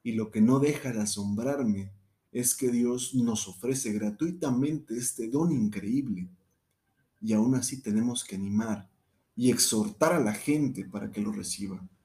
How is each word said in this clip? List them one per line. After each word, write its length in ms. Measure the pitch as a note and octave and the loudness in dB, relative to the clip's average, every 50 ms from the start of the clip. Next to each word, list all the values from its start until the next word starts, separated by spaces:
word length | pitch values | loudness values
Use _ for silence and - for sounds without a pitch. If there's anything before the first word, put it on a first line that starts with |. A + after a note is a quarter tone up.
Y 120 | _ A#2+ A2+ | _ -2 -2
lo 180 | A2 G#2+ G#2 | -2 -4 -2
que 100 | - A2 | 4 6
no 180 | G#2+ A#2 C3 C#3 | 6 8 8 6
deja 320 | C#3+ D3 D3 C#3+ - C3 | 6 2 2 0 -4 -4
de 100 | A#2 A2 | -4 -2
asombrarme 880 | G#2 G#2 - G#2 G2+ G2+ G2+ G#2+ A#2 C3+ C#3+ C#3 B2+ A2 G2+ G2 F#2+ G2 - - _ _ _ _ _ _ | -2 -2 -2 -4 -2 -2 -2 -2 -2 -2 -2 0 0 0 0 -2 -4 -10 -12 -18 _ _ _ _ _ _
es 240 | - B2+ A#2+ - - | -4 0 0 0 0
que 160 | - C3 B2 | 2 2 2
Dios 420 | A#2+ A#2+ A#2+ A#2+ B2 B2+ B2+ - - | 2 4 2 2 0 -2 -4 -2 0
nos 340 | B2+ A#2 A#2 A2 G#2 - | 2 2 2 0 -2 -4
ofrece 460 | F#2+ F#2 - - B2 C3+ C3+ - A2+ G#2 | -8 -10 -6 -2 -2 -2 -2 -2 -2 -2
gratuitamente 1040 | G#2 G#2 G#2 G#2 - D#3 F3 F3 - D#3+ C#3 B2 B2 C#3 D3+ D#3+ D3 - - A2+ | 0 -2 -2 -2 -2 -4 -4 -2 -2 0 0 2 2 2 0 0 -4 -4 -6 -6
este 320 | A#2+ B2 - - - A2+ A2 | -4 -4 -4 -4 -4 -6 -2
don 220 | B2+ D3 E3+ F3 | 0 2 2 2
increíble, 800 | D3+ B2 G#2+ G#2 - G2 G2+ G2+ B2 C#3+ C3+ A3+ - F2+ F2+ - - _ _ _ _ _ _ _ _ _ _ _ _ _ _ _ _ _ | 2 2 2 0 -2 -4 -4 0 0 0 0 -2 -4 -6 -6 -10 -12 _ _ _ _ _ _ _ _ _ _ _ _ _ _ _ _ _
y 120 | G#2+ A2 A2 | -2 0 2
aún 200 | G#2+ A2 B2 C3 | 2 4 4 2
así 260 | C3 C3 - C3+ C3 | 0 0 -4 -6 -6
tenemos 440 | - G#2+ G#2 A2 A#2 B2 A#2+ - - | -4 -2 0 2 0 0 -2 -4 -6
que 140 | - G2+ | -6 -6
animar 520 | F#2+ G2 G2+ G2+ G#2+ A2+ A2 G#2 G#2 - _ _ _ _ _ _ _ _ _ _ | -6 -4 0 0 0 0 0 -4 -6 -6 _ _ _ _ _ _ _ _ _ _
y 160 | A2 B2 B2+ | 2 4 4
exhortar 640 | A2+ - - - A#2 G#2+ G#2 G#2 - - D#3 E3 F3 | 4 4 2 2 2 0 0 -2 0 2 2 4 4
a 60 | D#3+ | 4
la 140 | B2 G#2+ G#2+ | 2 0 0
gente 520 | - - D3 D3 D3+ D3 A#2+ G#2 F#2+ F#2+ | -2 0 0 2 2 2 0 -2 -4 -8
para 260 | - - G2+ G#2 G#2 | -8 -8 -8 -8 -6
que 100 | - G#2+ | -4 -4
lo 100 | G#2 G#2 | -4 -4
reciba. 560 | G#2 G2+ - - - - G2+ F#2+ F#2+ F2+ - - _ _ _ | -4 -6 -6 -8 -8 -6 -6 -8 -8 -10 -12 -16 _ _ _